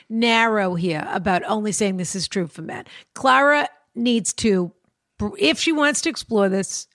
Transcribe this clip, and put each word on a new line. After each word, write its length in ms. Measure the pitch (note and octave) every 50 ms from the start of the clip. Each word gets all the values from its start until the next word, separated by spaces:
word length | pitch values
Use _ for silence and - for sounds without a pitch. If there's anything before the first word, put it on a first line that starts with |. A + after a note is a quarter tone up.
| - -
narrow 680 | A3 A3+ A#3 A#3 A3+ A3+ A3+ A3+ A3 G#3 G3 F#3 F3+
here 300 | E3+ F3+ F3 D#3 D3+ - -
about 320 | - G3 E3+ G#3+ - A3+ -
only 280 | - G#3+ A3 G#3 G#3+ F#3
saying 240 | - G#3+ G3 F#3+
this 180 | F#3 F3+ - -
is 120 | F#3+ D#3+ -
true 180 | - G3 E3+
for 140 | D#3 - E3
men. 240 | D#3+ D#3+ - - - - - - - _ -
Clara 540 | - - C4 B3+ C4+ C#4 D4 D4 D4 C#4+ - - _ _ _ -
needs 360 | A#3 A#3 B3 A#3 A3+ F3+ - -
to, 360 | - - A3 G3 F#3 F3 E3+ - _ _ _ _ _ _ _ _ - G#3 G#3 -
if 220 | - G4+ D#4 D#4+ -
she 140 | - E4 D#4+
wants 260 | D4+ C#4+ D4 - -
to 80 | - E4
explore 380 | - - - - A3+ G#3 G3
this, 400 | F#3+ F#3+ G3 F#3+ - - - - - _